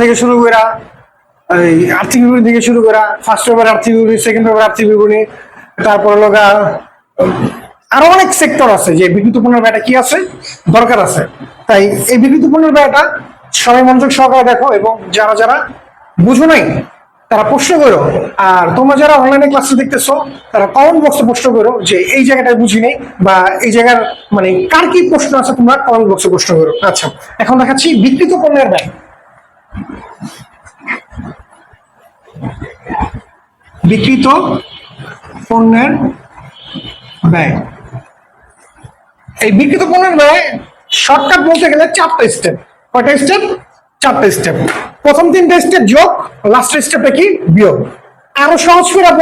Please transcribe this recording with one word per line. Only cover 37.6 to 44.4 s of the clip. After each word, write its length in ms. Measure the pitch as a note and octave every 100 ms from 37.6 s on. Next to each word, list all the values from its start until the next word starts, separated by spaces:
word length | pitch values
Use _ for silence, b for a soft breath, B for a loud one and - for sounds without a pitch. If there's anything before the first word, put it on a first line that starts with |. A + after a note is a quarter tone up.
| - - - B2 - _ _ _ _ _ _ _ - _ _ _ - -
এই 60 | A3 G3
বিক্রিত 240 | C#4+ F#4 E4+
পণ্যের 240 | F4+ F#4 D#4+
ব্যয় 200 | C#4+ E4+ D#4 - - _ - -
শর্টকাট 360 | - C#4 C#4 F#4 E4
বলতে 180 | E4 E4+
গেলে 120 | D4 D#4+ -
চারটা 280 | A4+ B5 A3+
স্টেপ। 220 | - - - - _ _
কয়টা 200 | B3 A#3+ C#4+
স্টেপ? 200 | C#4 G4+ G#4 F#4 - _ _ -
চারটা 240 | C4 - G#3
স্টেপ। 200 | -